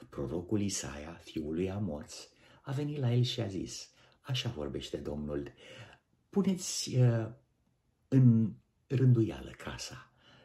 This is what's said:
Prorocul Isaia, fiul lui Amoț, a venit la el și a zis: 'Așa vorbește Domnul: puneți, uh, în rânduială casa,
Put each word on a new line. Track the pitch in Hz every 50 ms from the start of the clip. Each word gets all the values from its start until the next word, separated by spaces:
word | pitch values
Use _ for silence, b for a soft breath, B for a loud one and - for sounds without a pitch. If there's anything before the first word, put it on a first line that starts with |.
| B B
Prorocul | - - - 67 76 85 87 - 110 104
Isaia, | 101 98 - - - 71 69 71 73 80 85 - -
fiul | - - 82 78 76 80
lui | 82 92 95
Amoț, | 95 104 107 90 73 73 - - - - - - B B B B B B
a | B -
venit | 135 135 147 147 147 147
la | 135 120 120
el | 123 123
și | 123 - -
a | 107 101
zis: | 98 87 - - - - - - b b b b b b
'Așa | _ - 131 - - 110
vorbește | - 76 73 69 65 76 - - - 73
Domnul: | 71 73 73 76 73 73 73 71 71 - B B B B B B B B B B B _ _ _ _ _
puneți, | - 202 185 196 185 175 - - - - - - -
uh, | 127 127 120 117 113 110 - - - _ _ _ _ _ _ _ _ _ _ _ _ _ _
în | - 135 131 123 113 113 110 98 - - _ _ _ _ _ _
rânduială | 139 123 131 127 120 113 110 107 - - - 67 - -
casa, | - - 67 - - - - - - _ B B B B B B B